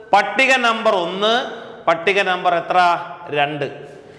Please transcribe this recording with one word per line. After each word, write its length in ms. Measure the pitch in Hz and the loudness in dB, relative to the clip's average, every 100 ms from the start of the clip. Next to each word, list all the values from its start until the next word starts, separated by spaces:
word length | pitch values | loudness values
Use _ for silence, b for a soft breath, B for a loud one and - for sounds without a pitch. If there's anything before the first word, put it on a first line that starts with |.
| - | 0
പട്ടിക 400 | 196 202 - 262 | 2 2 2 2
നമ്പർ 420 | 262 233 226 220 | 4 2 0 0
ഒന്ന്, 520 | 196 170 190 214 240 - - - - - | 0 -2 -2 0 0 -2 -10 -16 -4 -2
പട്ടിക 360 | 170 202 196 | 0 0 0
നമ്പർ 320 | 185 180 180 | 0 0 0
എത്ര? 440 | 170 170 180 175 165 - - - | 0 2 2 4 2 -4 -14 -6
രണ്ട്. 420 | 147 143 151 131 101 - B B | -2 -2 -2 -8 -10 -18 B B